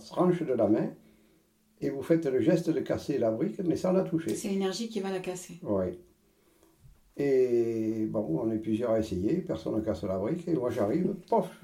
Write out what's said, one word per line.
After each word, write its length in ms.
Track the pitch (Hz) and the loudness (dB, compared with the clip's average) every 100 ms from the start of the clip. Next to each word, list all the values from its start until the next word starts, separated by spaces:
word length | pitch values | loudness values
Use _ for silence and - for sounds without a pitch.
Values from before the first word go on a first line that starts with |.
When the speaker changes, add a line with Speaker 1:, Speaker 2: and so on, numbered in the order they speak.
| - | -4
Speaker 1:
tranche 340 | - 180 - | 2 2 2
de 100 | 131 | 0
la 160 | 117 104 | 2 4
main, 220 | 110 196 - - _ _ _ _ _ _ _ | 2 0 -6 -20 _ _ _ _ _ _ _
et 60 | 143 | -6
vous 140 | 135 | -4
faites 240 | 131 165 139 | 2 2 2
le 140 | 127 | 2
geste 280 | 156 170 160 | 4 4 2
de 120 | 131 | -2
casser 360 | - - - 131 | -2 -2 -2 0
la 140 | 113 | 0
brique, 280 | 117 202 - | 0 -2 -2
mais 120 | 170 131 | -2 0
sans 160 | 185 | 2
la 100 | 185 | 2
toucher. » 320 | 165 160 214 - | 2 -2 -2 -4
Speaker 2:
C'est 120 | 208 | -2
l'énergie 400 | 196 190 185 220 | -2 -2 -2 -6
qui 120 | 202 | -6
va 100 | 190 | -4
la 100 | 185 | -4
casser. 340 | 180 180 - 170 | -6 -10 -12 -10
Speaker 1:
Oui. 240 | 147 98 90 - - _ _ _ _ _ _ _ - - _ - | -4 -2 -2 -6 -16 _ _ _ _ _ _ _ -20 -20 _ -2
Et 920 | 143 131 123 120 113 113 110 113 107 | 2 4 4 4 2 0 0 0 0
bon, 180 | 110 107 - | -2 -2 0
on 60 | 113 | 0
est 80 | 110 | -2
plusieurs 340 | 110 110 120 | 0 0 2
à 60 | 110 | 0
essayer, 360 | 107 90 104 185 | 0 0 0 0
personne 380 | - - - 107 | -2 -4 -2 -2
ne 40 | |
casse 220 | 107 95 | -2 -2
la 140 | 98 92 | -2 -2
brique, 280 | 110 180 180 | -2 -2 -2
et 60 | |
moi 160 | 151 120 | 0 0
j'arrive, 440 | 110 101 160 185 - - | 0 0 2 0 -4 0
pof, 200 | 226 - - | 0 0 -8